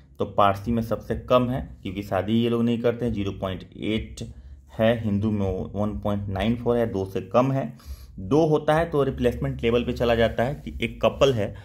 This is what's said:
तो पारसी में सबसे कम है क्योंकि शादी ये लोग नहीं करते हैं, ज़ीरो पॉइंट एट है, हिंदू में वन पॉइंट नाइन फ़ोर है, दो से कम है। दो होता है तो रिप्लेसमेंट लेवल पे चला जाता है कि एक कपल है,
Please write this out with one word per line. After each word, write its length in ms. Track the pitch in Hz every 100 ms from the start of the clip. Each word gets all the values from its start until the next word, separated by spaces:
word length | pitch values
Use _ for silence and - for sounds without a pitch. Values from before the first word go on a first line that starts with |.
| - -
तो 60 | 107
पारसी 440 | - 101 98 120
में 100 | 117
सबसे 320 | 113 104 - 113
कम 300 | - 123 123
है 120 | 131 - -
क्योंकि 200 | 98 95
शादी 300 | 101 98 95
ये 160 | 113 117
लोग 140 | 117
नहीं 160 | 117 117
करते 260 | 120 117 120
हैं, 80 |
ज़ीरो 180 | 104 98
पॉइंट 320 | 95 95 90 - -
एट 440 | 90 110 - - 113 - - - - -
है, 240 | 113 120
हिंदू 280 | 110 101 110
में 400 | 107 95 92 - 98
वन 240 | 104 101
पॉइंट 280 | 104 101 101
नाइन 260 | 95 104 117
फ़ोर 220 | 120 120
है, 80 | 113
दो 140 | 95 95
से 160 | 95
कम 280 | 90 117 131
है। 220 | 135 - - - - - -
दो 260 | 95 143 160
होता 280 | 151 147
है 160 | 156 165
तो 140 | 151
रिप्लेसमेंट 600 | 135 131 123 - 139 131
लेवल 200 | 117 120
पे 100 | 120
चला 220 | 120 120 117
जाता 280 | 113 113
है 120 | 120 147
कि 220 | - -
एक 200 | 113 -
कपल 320 | 113 110 143
है, 220 | 123 98 -